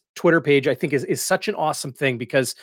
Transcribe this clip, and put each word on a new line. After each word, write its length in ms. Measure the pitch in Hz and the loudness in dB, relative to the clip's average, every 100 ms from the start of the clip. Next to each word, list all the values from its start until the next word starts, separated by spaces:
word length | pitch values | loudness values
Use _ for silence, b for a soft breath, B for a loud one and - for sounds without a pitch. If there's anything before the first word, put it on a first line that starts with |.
| _ | _
Twitter 260 | - 175 165 | -2 2 4
page, 280 | 147 143 135 | 4 2 2
I 60 | |
think, 180 | 123 160 | 0 -2
is, 120 | 139 | -2
is 180 | - 143 | -2 -4
such 260 | - 185 - | -2 -2 -2
an 60 | |
awesome 380 | 202 151 147 143 | -2 -2 -4 -8
thing 260 | - 135 120 | -4 -4 -2
because 360 | 120 143 127 - | -2 0 0 -4